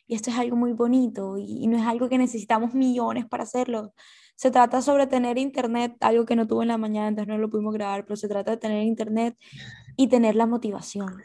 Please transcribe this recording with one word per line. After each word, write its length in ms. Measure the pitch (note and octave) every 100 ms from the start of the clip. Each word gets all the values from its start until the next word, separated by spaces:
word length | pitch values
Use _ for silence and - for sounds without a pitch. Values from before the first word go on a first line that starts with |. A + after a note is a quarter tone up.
| -
y 80 |
esto 160 | A3+ B3
es 80 | A#3+
algo 180 | A#3+ A#3+
muy 160 | A#3+
bonito 640 | A#3 A#3+ C4 A#3+ G#3+ F#3+ G3
y, 280 | G3+ G#3+
y 20 | A3+
no 100 | A3+
es 80 | A3+
algo 220 | A#3 B3
que 80 | B3+
necesitamos 560 | B3 A3+ G3+ A3 A#3
millones 520 | C4 C4 B3 A3+ A#3 A3+
para 160 | B3
hacerlo. 500 | A3+ B3 B3 A3+ G#3+ _ - - _
Se 160 | - C4
trata 300 | B3+ A#3+ B3+
sobre 240 | C4+ C#4 C4+
tener 320 | B3+ A#3+ A#3+
internet, 560 | C4+ C#4 A#3+ A#3 A#3+ A#3+
algo 240 | A3+ A#3
que 100 | A3+ A#3
no 100 | A3+
tuve 160 | A3+
en 40 | A#3
la 100 | A3+
mañana, 300 | A3 G#3+ G#3+
entonces 200 | G#3+ G#3
no 100 | G#3+
lo 120 | G#3+
pudimos 240 | G#3+ G#3+
grabar, 300 | G#3+ G3+ G3
pero 120 | G3+ G#3
se 120 | G3+
trata 240 | G3+ G3+
de 40 | A3+
tener 260 | A3 G#3+
internet 540 | A3 A3 A3 G#3+ A#3 - - - - - -
y 140 | - B3+
tener 260 | B3 A3+
la 120 | G#3+ A3+
motivación 760 | A#3 A3+ G3 - G3+ F#3+ F#3